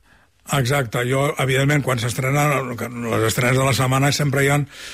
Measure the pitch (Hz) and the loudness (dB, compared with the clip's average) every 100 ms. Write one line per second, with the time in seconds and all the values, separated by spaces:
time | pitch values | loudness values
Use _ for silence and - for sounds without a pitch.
0 | _ _ _ _ - 143 123 143 117 123 | _ _ _ _ -4 -2 0 0 -2 -2
1 | 123 135 143 156 135 131 139 147 131 127 | -2 0 0 0 0 2 2 2 0 -2
2 | 117 104 131 143 147 135 127 113 117 120 | -2 -2 -2 2 2 0 -2 -6 -8 -6
3 | 117 110 110 120 123 127 135 131 131 131 | -2 0 0 2 2 2 2 2 2 2
4 | 143 - 147 135 139 147 139 - - | 2 2 0 0 2 2 -2 -8 -18